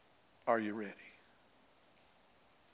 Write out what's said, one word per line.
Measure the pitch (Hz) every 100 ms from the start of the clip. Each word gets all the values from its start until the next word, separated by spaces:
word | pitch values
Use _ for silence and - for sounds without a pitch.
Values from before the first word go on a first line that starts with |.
| - - - - -
Are | 113
you | 107
ready? | 107 101 - - - - - - - - - - - - - - - - - -